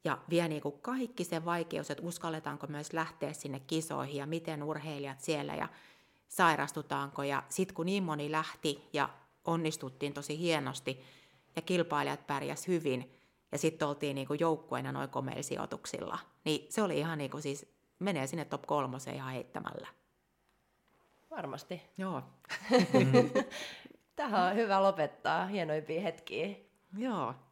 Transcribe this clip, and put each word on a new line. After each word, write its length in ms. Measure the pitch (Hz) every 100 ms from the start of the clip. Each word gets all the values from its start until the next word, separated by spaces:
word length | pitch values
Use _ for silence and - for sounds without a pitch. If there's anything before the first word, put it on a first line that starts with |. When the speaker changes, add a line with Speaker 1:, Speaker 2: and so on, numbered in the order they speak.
Speaker 1:
Ja 140 | 165 - -
vielä 180 | 165 170
niinku 240 | 151 147
kaikki 520 | 143 - 262 240 -
se 220 | 175 165 165
vaikeus, 460 | 170 165 160 147
että 120 | 143
uskalletaanko 640 | 170 170 170 160 147 143 156
myös 260 | 147 151
lähteä 400 | 160 160 - 147
sinne 260 | 151 143 135
kisoihin 560 | - 160 160 143 135 143
ja 100 | 139
miten 380 | 165 165 156
urheilijat 560 | 147 151 156 143 139 131
siellä 340 | - 151 143 151
ja 120 | 160 - - - _ _ _
sairastutaanko. 960 | - 170 143 143 156 143 139 139 139
Ja 200 | 139 139 -
sit 220 | - 185
kun 140 | - 170
niin 180 | 202
moni 280 | 180 151 147
lähti 580 | 156 156 - 156 139 -
ja 160 | 147 139 - - _ -
onnistuttiin 680 | 165 160 156 135 131 143
tosi 240 | 143 139 151
hienosti 640 | 170 156 135 131 - 131 - - - _ _ -
ja 60 |
kilpailijat 680 | - 180 165 147 143 143 -
pärjäs 400 | 139 143 143 -
hyvin – 520 | 170 151 127 131 - _ _ _
ja 60 | 143
sit 260 | 160 160
oltiin 320 | 151 139 147 139
niinku 180 | 135
joukkueena 580 | 147 165 160 - 127 135
noin 180 | 135 135
komeilla 340 | 131 131 123
sijoituksilla, 760 | - 110 104 - - - - - - _ 151
niin 200 | 151 -
se 120 | -
oli 160 | 202 147
ihan 200 | 160 156
niinku 240 | 135 143
siis, 260 | 147 139 - _ _ _
menee 280 | 190 160 131
sinne 180 | 170 143
top 160 | 143 -
kolmoseen 480 | 147 131 147 123 131
ihan 160 | 131
heittämällä. 540 | 131 - - - - - - _ _ _ _ _ _ _ _ _ _ _ _ _
Speaker 2:
Varmasti. 500 | 311 156 143 - 175 - -
Speaker 1:
Joo. 240 | 190 147 127 - - - - 240 180 - 131 240 -
Speaker 2:
<laughs> 880 | 269 254 - - - - - _ -
Tähän 360 | 294 202 180
on 40 | 208
hyvä 280 | 220 196
lopettaa. 640 | 196 185 147 - - 160 185
Hienoimpia 560 | 202 160 156 151 165
hetkiä. 460 | 190 165 - 110 190 196 - _ _ 190
Speaker 1:
Joo. 360 | 254 202 120 131 -